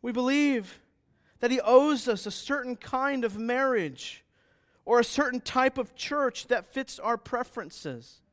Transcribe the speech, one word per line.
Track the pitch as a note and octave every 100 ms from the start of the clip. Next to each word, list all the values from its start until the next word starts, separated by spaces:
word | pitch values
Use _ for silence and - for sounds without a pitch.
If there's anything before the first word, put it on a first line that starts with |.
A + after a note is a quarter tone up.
We | A#3
believe | A#3+ B3+ C#4+ D4 B3+ F#3+ - _ _ _ _ _ _
that | A#3+
he | B3+
owes | G#3 B3+ D4 C#4+ B3
us | G#3 G#3+
a |
certain | - - C#4+ B3 A#3+
kind | - C4 C4+ C#4 A#3
of | G3+
marriage | A3+ B3 C4+ A#3+ D#3+ C3 - - _ _ _ _ _ _ -
or | A#3+
a |
certain | A#3 - C#4+ B3
type | - B3+ C4 C4
of | A#3 -
church | - D4 C4+ - -
that | A#3+ F3
fits | - C4+ -
our | G#3+ A#3
preferences | - B3 B3 - F3+ - D#3 B2 A#2+ - _